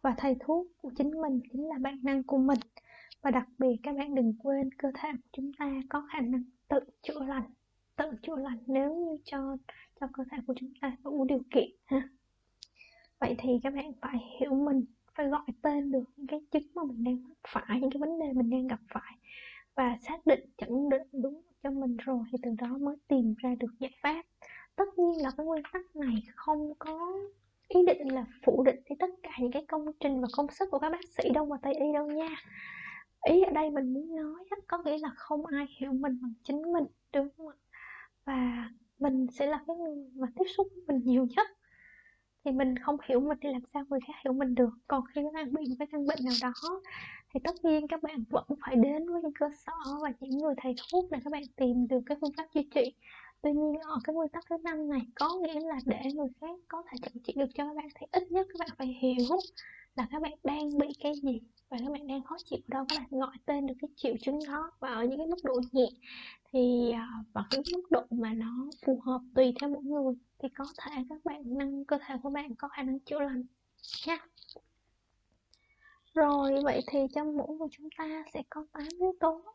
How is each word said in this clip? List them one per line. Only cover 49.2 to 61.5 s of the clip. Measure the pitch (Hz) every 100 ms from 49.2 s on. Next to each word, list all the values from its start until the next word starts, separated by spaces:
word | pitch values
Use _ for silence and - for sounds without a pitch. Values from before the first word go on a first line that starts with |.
những | 320 294
cơ | 294 294 -
sở | 330 269 285
và | 294 247
những | 269 269
người | 302 262
thầy | 262 247 -
thuốc | 359 359
để | 294
các | 294
bạn | 294 277 -
tìm | 254 247 240
được | 254 247
cái | 294
phương | 302 294
pháp | 320
chữa | 311 294
trị. | 294 262 _ - - - _
Tuy | 294
nhiên | 294 302 302
ở | 311 302
cái | -
nguyên | 320 311
tắc | 339 -
thứ | 330
năm | 330 311 302
này | 277 233
có | - 302 370
nghĩa | 330 311
là | 320 285 262
để | 220 262
người | 294 277 -
khác | 311 349 _
có | 330 349
thể | 254
chữa | - 240
trị | - 285
được | 269
cho | 262 285
các | 302
bạn | 294
thì | - -
ít | 370 359
nhất | 349 381
các | 349
bạn | 330 -
phải | 262
hiểu | 247 254 254 247 359 - - - - - -
là | 240
các | 285
bạn | 311 311
đang | 269 294 302 285
bị | 294 285
cái | 294 294
gì | 277 226 -